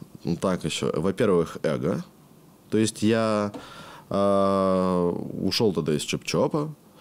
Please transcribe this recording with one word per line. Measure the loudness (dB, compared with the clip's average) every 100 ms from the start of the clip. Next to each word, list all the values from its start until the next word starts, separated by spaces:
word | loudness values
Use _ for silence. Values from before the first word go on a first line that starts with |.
| -20 -10
ну, | -4 -2
так | 0 0
еще, | -2 -2 -2 0
во-первых, | 0 2 4 4 2 -2
эго. | -2 0 -2 -2 -6 -18 -20 -20 -20 -20 -4
То | 0
есть | 0 0
я, | 0 2 2 0 -2 -6 -14 -18 -18 -18 -4
а, | 0 2 4 4 2 2 2 2 2 0 -2 -6 -4
ушел | -2 2 2
тогда | 2 0 0
из |
Чоп-Чопа | -2 -6 -2 0 0 -2 -6 -10 -20 -20